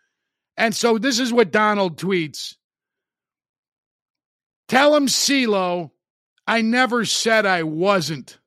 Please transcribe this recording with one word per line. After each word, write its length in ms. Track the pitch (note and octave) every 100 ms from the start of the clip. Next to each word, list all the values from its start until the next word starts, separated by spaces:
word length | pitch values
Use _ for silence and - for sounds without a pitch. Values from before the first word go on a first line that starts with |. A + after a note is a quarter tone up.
| _ _ _ _ _ -
And 180 | A3+ G3
so 220 | A#3 A3+
this 200 | B3 A#3
is 140 | B3+
what 180 | A#3+ G#3
Donald 460 | G#3+ G#3+ G#3 F#3+ C#3+
tweets. 600 | F3 F#3+ D#3 - - - _ _ _ _ _ _ _ _ _ _ _ _ _ _ _ _ _ _ _ _ -
"Tell 280 | A#3+ D4 D4+
him, 120 | C#4
CeeLo, 840 | - - C#4 A#3+ G3+ F3+ F3+ D#3+ _ _ _ _ _ -
I 160 | A3+
never 440 | A3 B3 B3+ A#3+ F#3+
said 400 | - A3+ A3 G#3
I 180 | F3+
wasn't, 760 | D#3+ D#3 F#3+ G3+ D3 D3+ - -